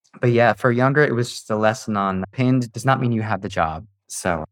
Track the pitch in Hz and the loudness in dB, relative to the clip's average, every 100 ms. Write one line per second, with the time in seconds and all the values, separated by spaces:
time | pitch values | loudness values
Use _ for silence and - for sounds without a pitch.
0 | _ - 123 117 120 104 127 120 131 143 | _ -4 0 4 4 2 0 2 2 4
1 | 147 120 120 - - 107 107 113 - 104 | 2 0 -4 -8 -6 0 0 0 -4 -2
2 | 98 95 95 - 127 127 117 - 135 131 | -2 -2 -6 -2 0 0 -2 -4 0 0
3 | 123 113 107 98 98 92 80 80 - _ | 0 -2 -4 -6 -4 -4 -4 -4 -14 _
4 | - - 92 82 78 | -16 -6 -4 -4 -2